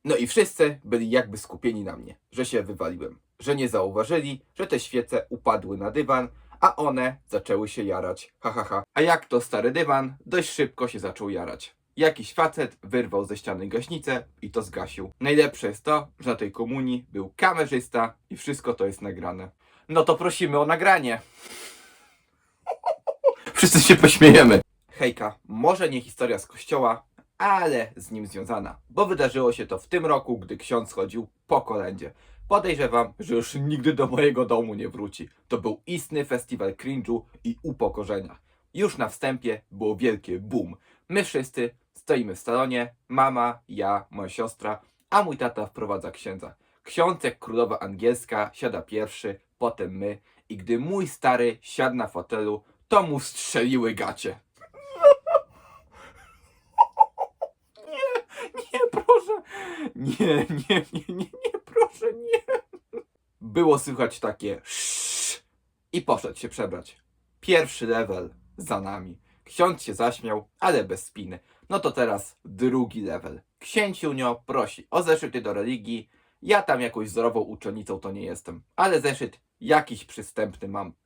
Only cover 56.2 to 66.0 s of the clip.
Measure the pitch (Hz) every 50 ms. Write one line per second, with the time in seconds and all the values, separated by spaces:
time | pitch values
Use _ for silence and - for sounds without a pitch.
56.2 | - - _ _ _ _ _ _ _ _ _ - 906 988 - - - - - -
57.2 | - - - _ - - - _ _ _ _ - - - 605 523 539 539 494 480
58.2 | - _ - - 480 - - 508 494 - - 508 494 480 - 440 - - 480 415
59.2 | 359 381 427 370 349 - 392 403 381 370 349 - 311 240 - - 131 139 - -
60.2 | 208 170 147 147 151 - 160 143 139 - 202 165 156 - - - - - 175 180
61.2 | - - - 508 523 480 - - - - - 453 466 - - - 440 453 440 466
62.2 | 480 466 466 466 - - 523 453 - _ - - _ _ - 466 - _ _ _
63.2 | _ _ _ _ - 113 104 165 175 160 143 135 - 147 127 127 123 113 - -
64.2 | - 107 104 - 104 104 98 101 - - - - - - - - - - - -
65.2 | - - - - _ _ _ _ _ _ _ _ _ _ - 175